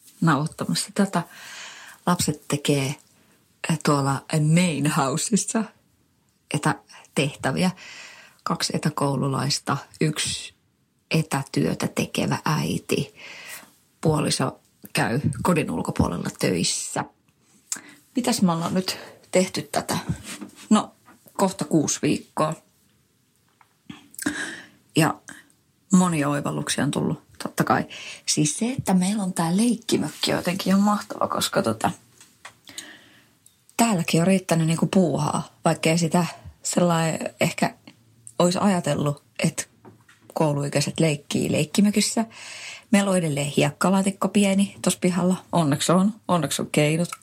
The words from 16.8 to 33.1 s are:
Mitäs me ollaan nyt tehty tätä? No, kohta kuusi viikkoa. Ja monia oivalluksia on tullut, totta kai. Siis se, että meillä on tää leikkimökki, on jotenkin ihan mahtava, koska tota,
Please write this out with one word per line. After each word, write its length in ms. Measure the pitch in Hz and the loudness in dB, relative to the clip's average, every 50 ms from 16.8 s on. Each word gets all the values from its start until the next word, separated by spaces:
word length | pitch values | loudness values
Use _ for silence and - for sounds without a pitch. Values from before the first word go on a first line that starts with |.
| - - - 135 135 - _ _ _ _ _ _ _ _ _ _ _ - - - - - - - _ _ - | -6 -6 -6 -6 -6 -6 _ _ _ _ _ _ _ _ _ _ _ -12 -12 -12 -12 -20 -20 -20 _ _ -4
Mitäs 260 | 254 240 - - - 202 | -2 0 0 2 4 4
me 100 | 175 165 | 2 2
ollaan 220 | 165 170 170 - | 2 -2 -2 -2
nyt 240 | 185 185 - - - - - - - _ _ | -2 -2 -2 -6 -8 -10 -18 -20 -20 _ _
tehty 320 | - 185 185 185 - 175 - | 2 2 2 2 0 -8 -6
tätä? 360 | - - - - - - 170 - - - - - - - - 101 - - - - - | -4 -4 -4 -2 -2 -4 -4 -4 -4 -6 -6 -8 -14 -14 -14 -14 -18 -18 -8 0 2
No, 240 | 220 208 - - - _ _ _ - _ _ - _ | 2 2 2 0 -10 _ _ _ -20 _ _ -10 _
kohta 320 | - 202 185 - - - | 0 0 0 0 -2 -4
kuusi 340 | - - 160 - - - - - | 0 2 2 2 2 -2 0 0
viikkoa. 520 | 151 - - - - - 143 151 160 165 - _ _ _ _ _ _ _ _ _ _ _ _ _ _ _ _ _ _ _ _ _ _ _ _ _ - - - - _ _ - - - - - - - - - - - - _ _ _ - | 0 0 -2 -4 -6 -4 -2 -2 -2 -2 -6 _ _ _ _ _ _ _ _ _ _ _ _ _ _ _ _ _ _ _ _ _ _ _ _ _ -20 -20 -20 -20 _ _ -8 -6 -6 -6 -6 -8 -10 -10 -14 -16 -20 -20 _ _ _ 2
Ja 240 | 160 160 - - - - - - - - _ _ _ _ _ _ _ _ - 190 | 2 2 2 2 -4 -12 -20 -20 -20 -20 _ _ _ _ _ _ _ _ 2 4
monia 360 | 180 180 175 165 151 139 147 | 4 4 4 2 0 0 0
oivalluksia 560 | 143 143 143 143 147 147 147 - - - 127 | 0 -2 -2 -4 -4 -4 -4 -4 -2 -2 0
on 60 | 143 | 0
tullut, 320 | - 135 - 131 151 - - _ - - - | 0 0 0 -2 -2 -4 -8 _ -14 -10 -10
totta 220 | - - - - | -6 -2 -2 2
kai. 200 | - 117 143 143 - - - - - - - - | 2 2 2 0 -2 -8 -16 -16 -16 -16 -10 -6
Siis 320 | - - - 151 - - - | -4 0 0 0 0 0 -2
se, 140 | 226 240 269 | -4 -4 -4
että 220 | - - - 190 | -4 -2 2 2
meillä 280 | 180 180 190 208 226 190 | 2 2 2 0 -2 -4
on 120 | 180 - | -4 -2
tää 220 | - 165 165 175 | -2 0 0 2
leikkimökki, 760 | 202 233 247 214 - - - - - - 151 - - - - - | 2 4 2 2 0 -2 -2 0 0 0 -2 -4 -4 -2 -2 0
on 60 | - | 0
jotenkin 300 | - 180 175 190 - - | 0 -2 -2 0 2 2
ihan 100 | 190 196 | 4 4
mahtava, 480 | 202 208 208 208 - - - - - - | 6 4 2 0 -2 -6 -4 -2 -2 0
koska 340 | - - - - - - - | 0 -2 -2 0 0 0 0
tota, 280 | 113 107 - - - - - _ _ _ - - _ _ _ - - - _ _ - - - - - - - - - | 0 0 0 0 -2 -2 -4 _ _ _ -20 -20 _ _ _ -20 -20 -20 _ _ -20 -18 -18 -18 -18 -20 -20 -20 -20